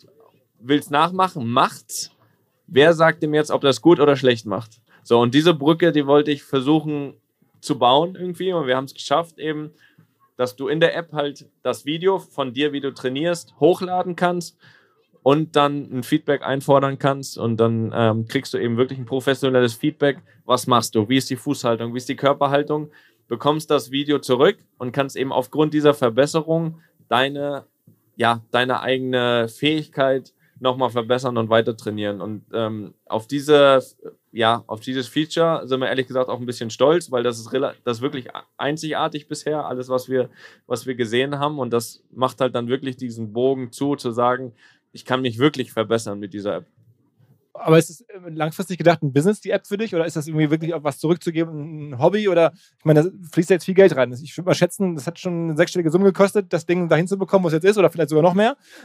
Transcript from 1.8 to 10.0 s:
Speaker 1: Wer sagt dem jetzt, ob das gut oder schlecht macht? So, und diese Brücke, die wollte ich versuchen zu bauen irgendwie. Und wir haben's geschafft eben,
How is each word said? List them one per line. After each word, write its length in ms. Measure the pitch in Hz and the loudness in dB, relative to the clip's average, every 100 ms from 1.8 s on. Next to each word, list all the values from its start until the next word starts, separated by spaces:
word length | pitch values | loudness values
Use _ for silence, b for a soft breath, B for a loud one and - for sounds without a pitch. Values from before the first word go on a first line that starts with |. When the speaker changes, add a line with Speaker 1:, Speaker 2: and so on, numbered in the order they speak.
| - - - _ _ _ _ _ - | -14 -12 -12 _ _ _ _ _ -2
Speaker 1:
Wer 260 | 127 151 | 4 6
sagt 300 | 160 160 160 | 6 4 2
dem 100 | 151 | 0
jetzt, 160 | 151 151 | 0 0
ob 120 | 127 | 0
das 200 | 139 123 | 0 4
gut 200 | 156 170 | 6 6
oder 160 | 147 135 | 6 4
schlecht 280 | 131 117 107 | 2 2 -2
macht? 360 | 95 - _ _ b | -8 -8 _ _ b
So, 160 | - 120 | 2 4
und 120 | 120 | 4
diese 200 | 135 160 | 4 4
Brücke, 400 | 160 135 165 170 | 2 2 4 2
die 120 | 147 139 | 2 4
wollte 240 | 147 147 | 4 4
ich 140 | 143 | -4
versuchen 680 | - 139 131 156 151 147 139 - _ _ _ _ | -2 -2 2 0 0 -8 -10 -14 _ _ _ _
zu 180 | - 135 | -6 0
bauen 360 | 123 135 170 185 | 4 4 2 -4
irgendwie. 360 | 180 175 185 | -10 -6 -4
Und 160 | 175 135 | -2 0
wir 80 | 127 | -2
haben's 180 | 135 | -4
geschafft 460 | - - 147 170 - | -10 -2 -2 -2 -8
eben, 320 | 156 151 151 b b b | -8 -8 -10 b b b